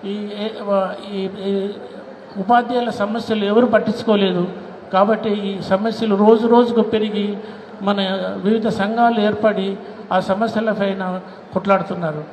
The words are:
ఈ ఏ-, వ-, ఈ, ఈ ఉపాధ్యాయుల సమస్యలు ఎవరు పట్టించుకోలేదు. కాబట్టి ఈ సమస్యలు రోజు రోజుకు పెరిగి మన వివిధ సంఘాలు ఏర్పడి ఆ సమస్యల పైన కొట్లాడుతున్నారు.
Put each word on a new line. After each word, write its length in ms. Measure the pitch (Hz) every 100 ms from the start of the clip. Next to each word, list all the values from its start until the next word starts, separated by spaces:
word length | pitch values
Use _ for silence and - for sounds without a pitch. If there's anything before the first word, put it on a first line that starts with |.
| 196
ఈ 40 | 208 208 208 214
ఏ-, 100 | - 202
వ-, 200 | 196 190 185 202 202
ఈ, 20 | 190 202 196
ఈ 20 | 196 196 208 - - - - - 202
ఉపాధ్యాయుల 480 | 190 240 240 247 240 214
సమస్యలు 420 | 202 226 226 214 202
ఎవరు 220 | 220 240 220
పట్టించుకోలేదు. 680 | 220 208 - 208 190 180 180 - - - -
కాబట్టి 380 | 185 202 214 226 208 196
ఈ 20 | 196 165
సమస్యలు 420 | 190 220 220 226 196 214
రోజు 200 | 226 226 233
రోజుకు 260 | 233 226 208
పెరిగి 340 | 220 214 202 208 202 - - - - 196
మన 120 | 202 190 190 185 196 185
వివిధ 220 | 226 214 196
సంఘాలు 380 | 202 226 233 226 208
ఏర్పడి 420 | 208 220 190 190 196 - - - 185
ఆ 40 | 190
సమస్యల 400 | 196 226 220 220 202
పైన 220 | 196 190 185 180 180 - -
కొట్లాడుతున్నారు. 680 | 185 196 190 175 175 165 151 151